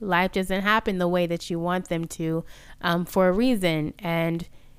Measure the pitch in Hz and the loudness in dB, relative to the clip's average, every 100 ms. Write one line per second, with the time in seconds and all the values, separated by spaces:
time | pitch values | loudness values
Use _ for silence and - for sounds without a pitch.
0 | 208 175 185 196 185 190 202 220 220 185 | 0 2 2 0 -2 0 2 2 2 0
1 | 175 180 170 170 - 170 175 180 175 165 | 2 2 0 -2 -4 -4 -2 -2 -2 -4
2 | 165 - 160 160 - - - - 175 170 | -4 -4 -2 -2 -4 -14 -20 -6 -2 0
3 | 175 190 185 190 254 220 185 156 151 - | 0 2 4 4 2 2 2 0 -2 -4
4 | 170 165 165 170 175 - - | -4 0 0 -2 -6 -16 -20